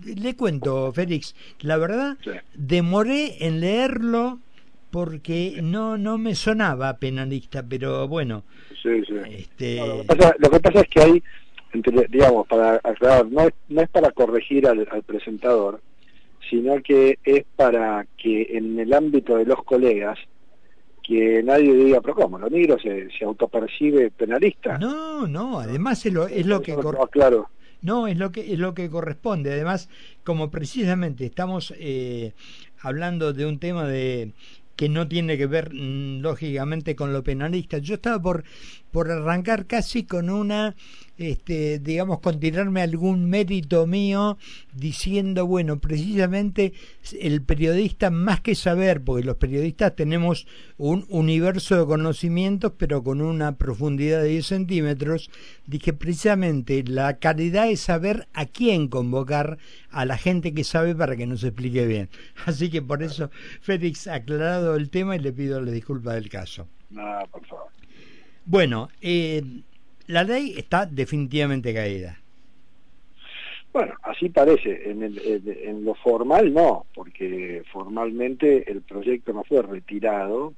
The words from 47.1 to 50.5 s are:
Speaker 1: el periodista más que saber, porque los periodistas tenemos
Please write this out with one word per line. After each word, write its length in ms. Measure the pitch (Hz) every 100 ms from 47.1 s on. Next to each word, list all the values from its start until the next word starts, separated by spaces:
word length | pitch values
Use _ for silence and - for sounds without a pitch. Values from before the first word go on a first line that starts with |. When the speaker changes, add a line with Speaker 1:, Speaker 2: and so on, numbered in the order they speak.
| -
Speaker 1:
el 220 | 160 147
periodista 680 | 131 147 160 175 208 - 190
más 300 | 170 190 185
que 140 | -
saber, 480 | - 185 175 190 156
porque 220 | 127 123 127
los 100 | 123
periodistas 600 | 131 139 160 - 202 -
tenemos 500 | 151 170 170 160 -